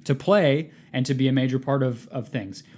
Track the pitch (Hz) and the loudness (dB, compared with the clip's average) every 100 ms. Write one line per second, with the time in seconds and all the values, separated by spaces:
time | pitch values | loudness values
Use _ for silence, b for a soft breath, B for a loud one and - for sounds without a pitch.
0 | - 139 - 202 151 143 160 B B 131 | -4 -2 2 4 4 2 -2 B B -4
1 | 131 131 131 135 127 131 139 139 131 117 | -2 0 2 2 0 -2 -2 0 0 -2
2 | - 131 - 120 95 - - | -8 -12 -8 -8 -10 -14 -18